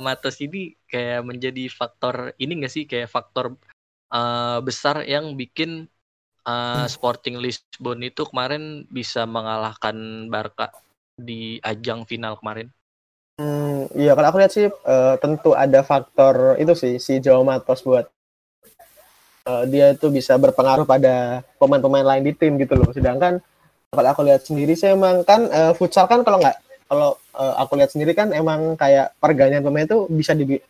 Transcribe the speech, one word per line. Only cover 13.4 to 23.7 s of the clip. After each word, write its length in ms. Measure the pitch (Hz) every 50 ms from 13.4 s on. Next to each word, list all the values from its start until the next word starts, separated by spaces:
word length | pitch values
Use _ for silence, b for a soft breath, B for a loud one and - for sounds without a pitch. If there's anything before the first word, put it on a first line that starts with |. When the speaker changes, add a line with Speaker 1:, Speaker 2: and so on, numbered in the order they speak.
| 147 147 147 147 147 147 143 139 135 - - -
Speaker 2:
iya, 200 | 143 147 139 131
kalau 100 | 151 147 170
aku 40 | 190
lihat 120 | 196 190 -
sih, 140 | 214 208 202
eh, 460 | 202 - - - 131 131 127 131 131 131
tentu 320 | - 147 156 151 - 165 143
ada 280 | - 135 139 135 135 135
faktor 720 | - 143 139 127 - _ - 135 135 131 127 131 131 131 -
itu 120 | 151 160 170 165
sih, 160 | - 123 123 123
si 120 | - - 135 131
Joao 240 | 131 139 131 127 131
Matos 360 | 135 131 127 - - 127 127 -
buat, 200 | 131 127 123 117 - _ _ _ _ _ _ _ _ _ _ _ _ _ _ - _ _ _ _ _ _ _ _ _ _ _ - 127
eh, 160 | 123 120 123 127
dia 220 | 135 139 139 139 139
itu 120 | 135 - 151
bisa 220 | 143 135 127 - 131 127
berpengaruh 480 | 135 135 131 - 127 135 131 131 151 -
pada 560 | 131 127 131 131 127 123 123 120 120 127 127 _ _ -
pemain-pemain 440 | 143 139 143 139 127 135 135 139 135 135 135
lain 80 | 135 135 143
di 60 | 147
tim 220 | - 165 156 147 139
gitu 140 | 135 131 - 131
loh. 120 | 123 123 127
Sedangkan 460 | 143 127 127 123 135 175 180 180 180 - _ _ _ _ _